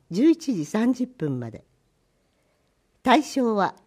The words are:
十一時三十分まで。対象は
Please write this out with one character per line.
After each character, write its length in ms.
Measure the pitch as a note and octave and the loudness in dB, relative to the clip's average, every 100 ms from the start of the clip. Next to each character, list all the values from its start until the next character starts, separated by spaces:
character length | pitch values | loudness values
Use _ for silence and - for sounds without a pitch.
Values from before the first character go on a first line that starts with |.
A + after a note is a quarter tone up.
| - | -8
十 200 | E3+ D4+ | 2 4
一 240 | D#4+ - | 2 0
時 100 | G#3 | -4
三 280 | D3 G#3+ A#3 | -2 -2 0
十 140 | B3+ B3 | -2 -4
分 340 | - D3+ B2+ | -6 -6 -6
ま 100 | A#2 | -8
で。 140 | A2 _ _ _ _ _ _ _ _ _ _ _ _ _ _ | -14 _ _ _ _ _ _ _ _ _ _ _ _ _ _
対 200 | C4 D4+ | 2 2
象 340 | D4 - A#3+ G#3 | 2 -2 0 0
は 180 | F3+ - | -2 -4